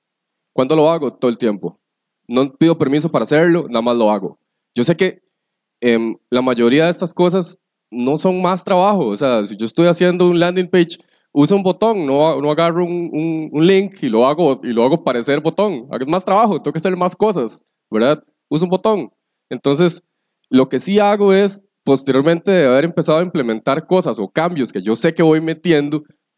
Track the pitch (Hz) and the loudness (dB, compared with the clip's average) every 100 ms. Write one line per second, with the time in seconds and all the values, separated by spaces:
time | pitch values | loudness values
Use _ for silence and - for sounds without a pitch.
0 | _ _ _ _ _ - 131 151 151 165 | _ _ _ _ _ -4 0 2 2 0
1 | 127 - 127 110 117 101 87 - _ _ | -4 -2 -4 -2 -4 -4 -10 -12 _ _
2 | _ _ - 123 135 - 165 165 135 147 | _ _ -6 -2 -2 0 0 2 0 0
3 | 160 139 110 151 175 156 131 117 120 120 | -2 -2 0 2 2 2 -2 -4 -2 2
4 | 107 104 92 - _ _ _ 120 123 165 | 2 0 -4 -14 _ _ _ -4 -2 0
5 | 185 185 _ _ _ _ _ _ 120 113 | -2 -4 _ _ _ _ _ _ 0 0
6 | 113 - _ 123 127 117 120 143 165 175 | -2 -6 _ -2 0 2 2 4 2 -2
7 | 175 - 180 185 165 - _ _ _ 120 | -6 0 0 0 -4 -12 _ _ _ -4
8 | 127 151 185 185 180 185 - 180 196 202 | -2 0 0 0 -2 -2 0 2 2 2
9 | 120 101 139 117 101 101 113 - 170 170 | -2 -2 0 0 -2 -6 -6 0 2 2
10 | 180 175 180 175 175 185 185 185 170 - | 0 2 2 2 0 -2 -2 0 -2 -4
11 | _ _ _ 143 147 202 185 180 220 208 | _ _ _ 0 2 2 0 0 -2 -2
12 | 143 139 156 139 147 151 170 165 175 175 | -2 0 0 0 -2 0 0 0 -2 -4
13 | 170 151 165 160 156 147 170 190 196 - | -6 -4 -4 -4 -6 2 4 4 0 -6
14 | 139 110 127 151 156 131 123 117 127 165 | -2 2 2 2 0 0 -4 0 2 0
15 | 143 120 117 147 156 160 208 143 117 120 | -2 -4 -2 -2 -2 -2 -2 -4 -8 -8
16 | 131 180 196 196 226 156 147 160 185 180 | -4 -4 0 0 2 0 -4 -4 -4 -2
17 | 180 - 214 165 113 - _ _ _ 107 | -4 0 -2 0 -6 -10 _ _ _ 0
18 | 123 151 _ _ _ 156 180 185 220 208 | 0 0 _ _ _ -2 -2 0 0 -2
19 | 135 _ _ _ _ 127 139 143 175 170 | -6 _ _ _ _ -6 -2 2 0 0
20 | _ _ _ _ _ 131 131 127 - 202 | _ _ _ _ _ 2 2 -2 -2 2
21 | 202 208 202 190 202 196 _ _ - 135 | 2 2 2 2 0 -4 _ _ -2 0
22 | 139 131 151 170 196 185 135 127 165 170 | 0 0 2 0 0 2 2 2 0 -2
23 | 165 156 180 170 120 110 - 143 - 185 | 0 0 0 -4 -4 -4 -2 -4 0 0
24 | 160 113 98 - 170 165 117 101 95 117 | 0 -4 -4 -4 -4 -4 -6 -6 -4 -2
25 | 165 165 160 156 160 160 180 151 147 151 | -2 2 2 2 -2 -4 0 0 0 -6
26 | - _ _ | -8 _ _